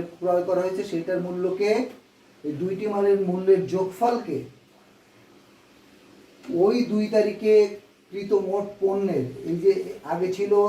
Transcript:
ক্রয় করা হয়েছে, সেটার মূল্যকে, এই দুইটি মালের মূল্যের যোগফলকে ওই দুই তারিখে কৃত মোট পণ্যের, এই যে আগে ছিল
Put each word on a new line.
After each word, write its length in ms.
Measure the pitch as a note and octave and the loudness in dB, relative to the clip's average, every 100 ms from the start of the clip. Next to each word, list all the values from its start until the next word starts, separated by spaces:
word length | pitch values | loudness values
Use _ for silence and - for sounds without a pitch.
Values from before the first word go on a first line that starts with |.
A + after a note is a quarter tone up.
| E3+ - | -2 -4
ক্রয় 260 | F3 F3 F3+ | 0 0 2
করা 140 | F3+ | 0
হয়েছে, 200 | F#3 F#3+ G3+ | 0 -4 -4
সেটার 280 | E3 F#3 F3+ F3+ | -4 -2 -4 -4
মূল্যকে, 440 | F3+ F#3 F#3+ G#3 A3 B3+ - _ _ _ _ | -4 -4 -2 0 0 -2 -8 _ _ _ _
এই 100 | D3+ C#3+ | -8 -6
দুইটি 240 | F#3 F#3+ G#3 | -6 -4 -4
মালের 240 | G3+ G3+ G3 F#3 | 0 2 2 2
মূল্যের 340 | F#3 F#3+ F#3 C3 | 0 4 2 2
যোগফলকে 640 | F#3 F#3+ - A#3+ A#3+ E3+ C3+ - - _ _ _ _ _ _ _ _ _ _ _ _ _ - - - - - - E3+ | -4 -4 -2 -2 0 -4 -8 -8 -20 _ _ _ _ _ _ _ _ _ _ _ _ _ -20 -20 -20 -20 -20 -6 2
ওই 120 | G3+ B3 - | 4 4 0
দুই 140 | G#3 G#3 G#3+ | -2 2 2
তারিখে 380 | G#3 - G#3+ G#3+ G3+ - _ _ _ | 2 0 4 6 4 0 _ _ _
কৃত 200 | G3 G3 G3 F#3 | -10 0 0 0
মোট 180 | G3+ G3+ - | -4 -4 -2
পণ্যের, 440 | G3 G3 F#3+ D3 B2 - E3 | -2 0 0 -2 -4 -8 -6
এই 80 | E3+ | 2
যে 80 | G3 F#3 - - D3+ | 2 2 -2 -10 -6
আগে 140 | E3+ F#3 G3 | -4 -2 -2
ছিল 160 | G3+ G3+ | 2 4